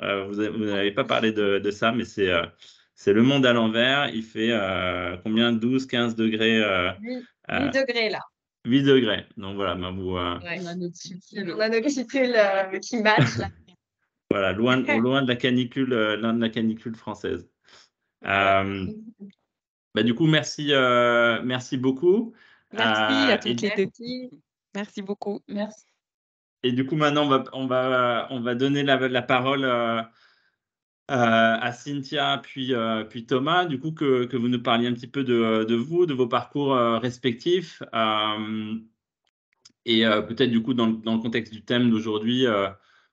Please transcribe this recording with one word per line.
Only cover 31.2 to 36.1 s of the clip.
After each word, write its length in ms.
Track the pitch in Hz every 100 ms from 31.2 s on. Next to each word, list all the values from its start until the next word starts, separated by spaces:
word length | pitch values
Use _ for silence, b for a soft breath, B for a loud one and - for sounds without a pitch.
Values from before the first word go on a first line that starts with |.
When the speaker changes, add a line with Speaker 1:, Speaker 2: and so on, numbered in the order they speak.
| 117 113 113 113 120
Speaker 1:
Cynthia, 680 | 123 147 143 135 147 139 139
puis, 300 | - 139 127 123
euh, 280 | 113 110
puis 220 | 110 120 117
Thomas, 400 | 131 143 175 180
du 140 | 127
coup, 120 | 160
que, 340 | 156 143 127 123
que 120 | 123
vous 100 | 120
nous 120 | 123
parliez 260 | 127 117 120
un 60 |
petit 140 | 117 127
peu 160 | 139
de, 400 | 127 120 113 110
de 120 | 110 117
vous, 300 | 143 170
de 80 | 175